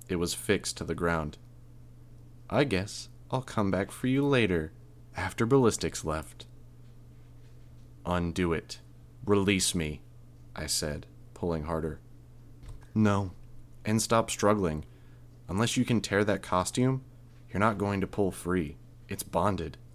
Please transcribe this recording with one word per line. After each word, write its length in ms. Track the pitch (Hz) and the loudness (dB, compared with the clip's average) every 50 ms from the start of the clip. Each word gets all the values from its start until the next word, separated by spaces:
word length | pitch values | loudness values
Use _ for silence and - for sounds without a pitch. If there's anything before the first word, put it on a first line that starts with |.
| - | -6
it 100 | - 92 | -4 -2
was 180 | 87 85 85 - | 0 0 -2 -2
fixed 420 | - - - 101 90 - - - | -4 0 0 0 0 0 -4 -8
to 80 | - 85 | -6 -6
the 100 | 80 82 | -6 -4
ground. 440 | 82 87 85 85 80 78 76 - - - - - - - - - - - - - - - - - - - - - - - - | -2 0 0 0 0 -2 -4 -8 -12 -18 -20 -20 -20 -20 -20 -20 -20 -20 -20 -20 -20 -20 -20 -20 -20 -20 -20 -20 -20 -10 -2
"I 140 | - 113 147 | 0 0 2
guess 440 | 139 98 90 98 110 - - - - - - - - | 2 2 0 -2 -4 -8 -12 -14 -14 -16 -20 -10 -6
I'll 120 | - 131 127 | -6 -4 -4
come 280 | - - - 104 98 | -4 -2 0 0 2
back 200 | 95 92 98 - | 2 0 0 -2
for 160 | - - - | -4 -4 -2
you 180 | 127 131 139 143 | 0 2 2 4
later, 460 | 143 139 131 113 95 90 82 78 85 - - - - - - - - - | 4 4 4 4 4 4 2 0 -2 -8 -14 -20 -20 -20 -20 -20 -12 -8
after 300 | - 90 92 - - 117 | -6 -6 -4 0 0 2
Ballistics 580 | 113 135 139 127 110 98 - - 82 - - - | 4 6 6 6 6 4 2 -2 -4 -4 -4 -4
left." 420 | 80 78 78 78 - - - - - - - - - - - - - - - - - - - - - - - - - - - - - - - - - - - - | -4 -4 -4 -6 -8 -14 -18 -20 -20 -20 -20 -20 -20 -20 -20 -20 -20 -20 -20 -20 -20 -20 -20 -20 -20 -20 -20 -20 -20 -20 -20 -20 -20 -20 -20 -20 -20 -20 -12 -4
"Undo 480 | 90 87 90 87 85 82 92 92 85 82 | -2 -2 0 0 -2 0 0 0 2 0
it. 280 | 76 - - - - - - - - - - - - - | -2 -4 -8 -14 -16 -16 -20 -20 -20 -20 -20 -20 -10 -2
Release 500 | - 104 101 98 92 101 95 90 - - | 2 2 4 4 4 2 2 2 0 0
me," 280 | 90 80 76 76 - - - - - - - - - - - - | 0 -2 -2 -4 -8 -12 -18 -20 -20 -20 -20 -20 -20 -20 -16 -12
I 120 | - 80 | -10 -6
said, 400 | 73 - - - 76 73 73 - - - - - - - | -4 -4 -4 -2 -4 -4 -6 -8 -12 -18 -20 -20 -20 -12
pulling 320 | - - 87 82 80 76 | -6 -4 -2 -2 -2 -2
harder. 360 | 78 82 80 78 80 76 - - - - - - - - - - - - - - - - - - - - | -2 -2 -2 -2 -4 -6 -8 -14 -20 -20 -20 -20 -20 -20 -20 -20 -20 -20 -18 -18 -16 -16 -16 -18 -4 0
"No. 380 | 110 107 107 101 98 101 92 - - - - - - - - - - - | 4 4 4 4 2 0 -2 -8 -12 -16 -18 -18 -18 -18 -18 -18 -8 -2
And 160 | 107 107 113 110 | 0 0 0 2
stop 280 | - 117 113 113 - | 4 2 2 2 2
struggling. 540 | - - - 101 107 104 95 85 78 76 76 - - - - - - - - - - - - - | -2 2 4 4 4 4 2 0 0 -2 -6 -10 -16 -20 -20 -20 -20 -20 -20 -20 -20 -20 -10 -6
Unless 300 | 85 98 113 120 - 127 | -2 0 0 2 2 0
you 80 | 123 | 2
can 160 | - 123 107 95 | 2 2 0 2
tear 200 | - 101 98 107 | 2 2 2 4
that 180 | 104 101 92 - | 4 2 0 -2
costume, 580 | - - 90 90 - - - 123 131 131 131 - - - - - - - - - - | 0 0 2 2 0 0 0 2 2 0 -2 -4 -10 -18 -20 -20 -20 -20 -20 -18 -6
you're 160 | - 92 101 | -2 2 2
not 120 | 113 110 98 | 2 2 2
going 240 | 104 101 101 98 95 | 0 0 0 0 -2
to 40 | |
pull 240 | 90 - - 101 92 | -2 0 0 0 0
free. 460 | 87 - - 85 90 92 80 73 76 - - - - - - - | 0 -4 -2 0 0 0 0 -2 -6 -12 -18 -20 -20 -20 -12 -10
It's 140 | 98 - - | -10 -10 -8
bonded." 560 | - - 87 87 101 98 87 82 78 - - - - - | -4 0 0 2 2 0 0 -4 -8 -10 -14 -18 -20 -20